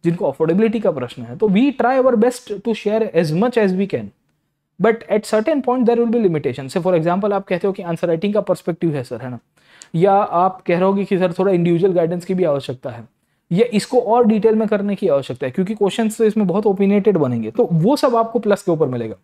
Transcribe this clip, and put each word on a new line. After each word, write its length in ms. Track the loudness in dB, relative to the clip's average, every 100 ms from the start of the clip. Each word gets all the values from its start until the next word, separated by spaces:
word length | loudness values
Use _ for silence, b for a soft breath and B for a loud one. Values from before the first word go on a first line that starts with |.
जिनको 260 | -2 -2 -4
अफोर्डेबिलिटी 500 | 0 0 2 2 2
का 100 | -2
प्रश्न 320 | -2 -8 -10
है। 140 | -14 -2
तो 100 | 2
we 240 | 4 2
try 220 | 2 0 2
our 140 | 2 4
best 340 | 2 0 -10 -8
to 160 | -4 -4
share 340 | -2 -2 0
as 200 | 0 0
much 240 | 0 0 2
as 160 | 0
we 160 | 0 -2
can, 160 | -4 -8 _ _ _ _ _ _ _
but 240 | 0 0 -2
at 160 | -2 0
certain 380 | -2 0 -2
point 240 | 0 0 2
there 100 | 2
will 160 | 0
be 100 | 2
limitation। 460 | 0 0 -4 -6 -6
Say 140 | -4
for 120 | 0 0
example 340 | 2 0 -2
आप 140 | -4 -4
कहते 200 | -2 -2
हो 60 |
कि 100 | -4
आंसर 260 | -6 -4 -2
राइटिंग 260 | -2 0
का 60 | -2
पर्सपेक्टिव 520 | -2 -4 -4 -4 -2 -2
है 80 |
सर, 180 | -8 -10
है 80 | -10
ना, 80 | -12 _ _ B B B
या 180 | 0 2
आप 500 | 4 2 0 0 -2
कह 120 | -2
रहे 100 | 0
होगे 200 | 2 0
कि 140 | -2 0
सर 140 | -2
थोड़ा 200 | 0 0
इंडिविजुअल 400 | 2 2 2 2
गाइडेंस 320 | 2 0 -4
की 100 | -4
भी 100 | -2
आवश्यकता 460 | 0 -2 -4 -10 -12
है, 140 | -14 -18 _ _ _ _
या 140 | 0 2
इसको 260 | 0 0 0
और 240 | 2 2 4
डिटेल 280 | 4 2
में 120 | 2 0
करने 260 | -2 -2
की 140 | -2 0
आवश्यकता 380 | 0 -2 -6 -4
है, 60 |
क्योंकि 220 | -2 -4
क्वेश्चंस 420 | 0 -2 0 -4 2
तो 60 |
इसमें 220 | 0 2 0
बहुत 200 | 0 0
ओपिनियटेड 500 | 2 2 4 2 2
बनेंगे, 340 | 0 -2 -4
तो 180 | -2 0
वो 240 | 2 2 2
सब 200 | 2 2
आपको 220 | 0 -2
प्लस 240 | 0 0
के 80 | 0
ऊपर 140 | 0 0
मिलेगा। 280 | -2 -8 -10